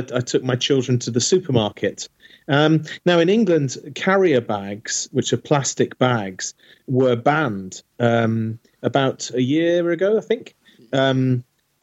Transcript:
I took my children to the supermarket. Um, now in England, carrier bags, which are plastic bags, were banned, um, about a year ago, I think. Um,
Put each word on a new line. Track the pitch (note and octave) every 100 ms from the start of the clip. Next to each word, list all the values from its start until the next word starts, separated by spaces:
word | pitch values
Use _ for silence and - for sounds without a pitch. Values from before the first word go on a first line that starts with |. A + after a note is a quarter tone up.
| B2
I | B2
took | B2+ C#3+
my | C3 B2
children | - C3+ B2 B2
to | -
the | A#2+
supermarket. | - F#3 F#3 A#2+ G#2 - G2 - - _ - - -
Um, | C#3+ D#3 D#3+ D#3 - F3+
now | E3+
in | E3
England, | A3+ F#3 D#3+ C3+ - D3+ -
carrier | F#3+ F#3+ F3+ B2+
bags, | A2+ G#2 G2 G#2 - - -
which | C3 -
are | B2+
plastic | - D3 C3 - A#2+ -
bags, | B2+ A#2 G2 F#2 - - _ _ -
were | C3 C3 A#2
banned, | C#3+ D3+ C#3 G2 F#2 - - -
um, | A#2+ A#2 A2+ A2+ A2 A2+ _ _
about | B2 C#3 C3 - -
a | B2
year | B2+ D3+ E3+ F3 E3+
ago, | E3 F#3+ G#3+
I |
think. | - A#3+ - _ _ _ -
Um, | C#3 C3+ C3 C3 B2 - _ _ -